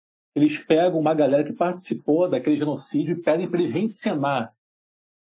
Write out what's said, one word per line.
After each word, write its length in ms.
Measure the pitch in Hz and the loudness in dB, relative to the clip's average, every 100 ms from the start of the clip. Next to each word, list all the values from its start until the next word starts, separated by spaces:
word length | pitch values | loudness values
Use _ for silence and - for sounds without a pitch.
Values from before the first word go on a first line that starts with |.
| _ _ _ 143 | _ _ _ 2
Eles 220 | 151 - | 2 0
pegam 420 | - 160 180 160 | 0 2 4 2
uma 140 | 151 | 0
galera 300 | 156 135 143 | 2 2 2
que 100 | 147 | 0
participou 760 | - 175 175 - 165 - 160 180 | -2 -2 -2 -6 -6 0 2 2
daquele 280 | 127 151 147 | 0 0 0
genocídio 580 | 151 135 - 143 156 | 0 -4 -4 -2 -2
e 80 | 170 | -2
pedem 260 | 160 165 208 | 0 0 0
pra 100 | 175 | -2
eles 140 | 175 | -2
reencenar 800 | 156 220 - 214 156 139 131 117 _ _ _ _ _ _ _ | -2 -4 -4 -4 -2 0 -2 -4 _ _ _ _ _ _ _